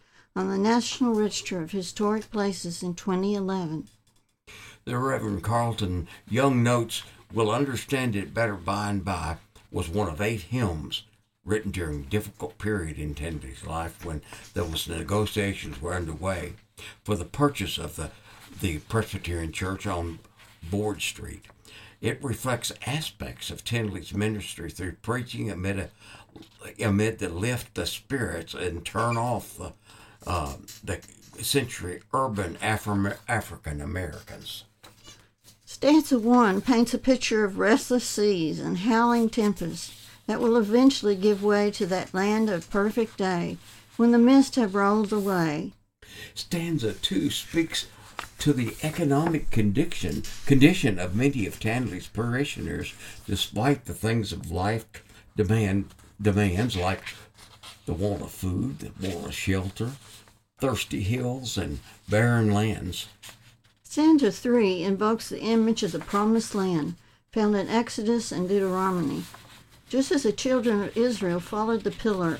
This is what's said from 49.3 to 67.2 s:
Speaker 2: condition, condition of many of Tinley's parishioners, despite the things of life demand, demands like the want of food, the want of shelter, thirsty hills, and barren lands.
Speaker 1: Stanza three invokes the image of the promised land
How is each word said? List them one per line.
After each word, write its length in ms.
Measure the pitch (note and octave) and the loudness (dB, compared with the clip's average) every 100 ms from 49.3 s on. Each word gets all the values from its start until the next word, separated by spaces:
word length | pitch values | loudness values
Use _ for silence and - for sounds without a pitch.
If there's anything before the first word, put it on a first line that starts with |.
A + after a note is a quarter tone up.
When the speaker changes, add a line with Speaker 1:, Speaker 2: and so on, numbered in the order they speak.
| D#3 - | 2 2
Speaker 2:
condition, 720 | A2+ G#2 G2 - - F2+ D#2 - - - | 4 4 4 2 0 -2 -4 -6 0 6
condition 540 | C3 D3 F#3 B2 F2+ | 10 10 8 2 0
of 160 | F2+ G2+ | 0 2
many 300 | C#3+ C3 F2+ | 2 0 -4
of 140 | - | -4
Tinley's 480 | A2 B2 A2+ F2+ - | -2 -2 -4 -8 -8
parishioners, 840 | - A#2+ B2 D3 - E2 E2+ - - - - - | -4 -2 -2 -2 -4 -6 -6 -8 -12 -16 -12 -4
despite 600 | G2 - G2+ C3 C#3 - | -4 -2 0 2 2 -2
the 80 | |
things 380 | F2+ A2 A#2 F#2+ | -2 0 0 -2
of 200 | F2 D#2+ | -6 -6
life 340 | E2+ G2 A#2 - - - - - - | -2 0 -2 -6 -20 -20 -20 -8 0
demand, 580 | F#2+ A2 G2+ G2 F#2+ - - - | 2 4 4 2 -2 -10 -20 -2
demands 560 | G#2 G2+ G2+ F2+ B2 G2 | 2 4 4 2 0 0
like 380 | G#2 F#2+ - - - - - - - - - | -2 -4 -8 -16 -20 -20 -20 -20 -20 -14 -6
the 80 | |
want 280 | E2 G#2 E2+ | -2 -2 -2
of 100 | - | -8
food, 480 | - F#2 F2+ C3 C#3+ | -6 -2 -2 -4 -6
the 300 | - - F#2+ | -12 -8 -6
want 180 | - - | -6 -8
of 60 | |
shelter, 580 | - - F#2+ F#2+ - A#2 C#3 - - - _ _ - | -4 0 0 -2 -4 -6 -8 -18 -20 -20 _ _ -4
thirsty 420 | C#3 A2 - G2+ | -2 -2 -4 -4
hills, 560 | G2 B2+ B2 C3 A#2+ G2 | -2 0 -2 -6 -6 -6
and 220 | C#2+ C#2+ - - - | -4 -8 -12 -14 0
barren 460 | G#2 A#2+ A#2 G#2+ | 2 4 4 4
lands. 540 | G#2 A2 - F#2 - - - - - - _ _ _ | 4 2 -2 -6 -8 -12 -16 -20 -20 -20 _ _ _
Speaker 1:
Stanza 480 | - - D#4 D4+ A3 | -6 4 6 8 6
three 520 | - B3 A#3+ G3 F3+ | 2 2 4 4 2
invokes 460 | F#3 F#3+ G#3+ A3+ - | 0 2 2 0 -4
the 120 | - | -4
image 420 | G#3+ A3+ A3 A3 | 2 4 4 2
of 80 | G3 | -2
the 80 | E3 | -4
promised 560 | - G3+ G#3+ A3+ A3 G#3 | -2 0 2 2 0 0
land 400 | F#3+ E3 D#3+ E3+ _ _ | 0 0 -2 -8 _ _